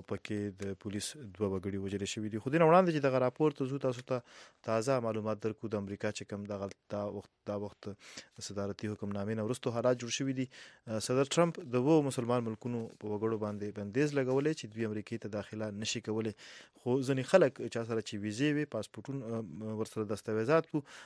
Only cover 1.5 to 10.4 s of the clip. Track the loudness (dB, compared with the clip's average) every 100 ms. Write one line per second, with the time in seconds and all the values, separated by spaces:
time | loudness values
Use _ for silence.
1.5 | 0 -2 -4 -4 -4 -4 -4 -4 -4 0
2.5 | 6 8 8 8 4 4 4 2 4 2
3.5 | 2 -2 0 -2 -2 -2 -4 -4 -20 -20
4.5 | _ 0 2 4 2 2 0 -2 -2 -2
5.5 | -4 -4 -2 -2 -2 -4 -4 -8 -8 -6
6.5 | -6 -6 -8 -8 -6 -4 -6 -12 _ -6
7.5 | -6 -6 -10 -14 -14 -14 -18 -18 -14 -10
8.5 | -4 -4 -4 -6 -4 -4 -4 -2 -2 -2
9.5 | -2 -2 2 4 2 0 -4 -2 -2